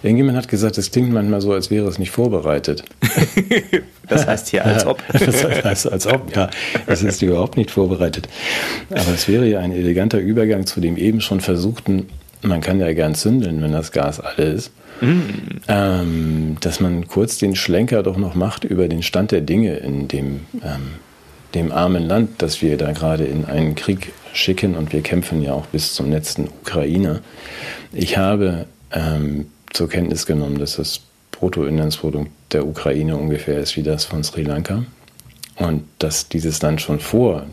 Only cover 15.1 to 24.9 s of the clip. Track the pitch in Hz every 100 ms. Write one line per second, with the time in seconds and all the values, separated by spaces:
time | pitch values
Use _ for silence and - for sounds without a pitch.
15.1 | 175 151 101 - - - 101 98 90 87
16.1 | 80 80 78 78 78 90 - 92 87 85
17.1 | 98 113 - 101 92 - 90 120 113 95
18.1 | 95 92 87 98 - - 92 87 82 87
19.1 | 90 101 95 76 95 110 71 67 69 69
20.1 | 69 69 69 80 254 - 69 67 80 -
21.1 | - - - - 87 82 80 90 90 82
22.1 | 101 113 - 80 - 80 73 76 76 80
23.1 | 78 71 76 73 76 78 76 - 95 -
24.1 | - - - - 92 101 82 78